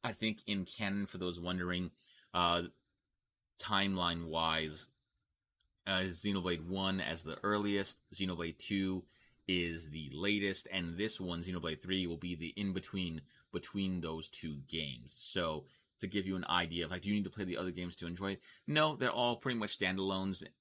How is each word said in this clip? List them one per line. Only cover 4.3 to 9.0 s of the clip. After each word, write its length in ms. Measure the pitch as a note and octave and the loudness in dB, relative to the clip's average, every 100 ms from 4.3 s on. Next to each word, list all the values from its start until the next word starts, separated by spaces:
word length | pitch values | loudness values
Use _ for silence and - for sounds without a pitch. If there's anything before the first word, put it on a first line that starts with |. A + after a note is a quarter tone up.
| D#2+ E2 D#2+ D#2+ D#2 - _ _ _ _ _ _ _ _ _ - | 2 4 4 0 -4 -12 _ _ _ _ _ _ _ _ _ 0
uh, 140 | F#2+ | 2
Xenoblade 600 | F#2 E2 G#2 G2 F2+ F2 E2 | 2 0 0 2 2 0 0
One 320 | F#2+ F#2+ F#2+ | 0 2 2
as 240 | - E2 | 0 -4
the 140 | D#2+ D#2 | -6 -2
earliest, 600 | G2+ G#2 G#2 G2+ G2 - _ | 2 2 4 2 0 -6 _
Xenoblade 440 | - F#2+ E2+ E2 D#2 | -4 -2 0 -4 -4
Two 440 | - G2+ F#2+ F#2+ | 0 2 2 0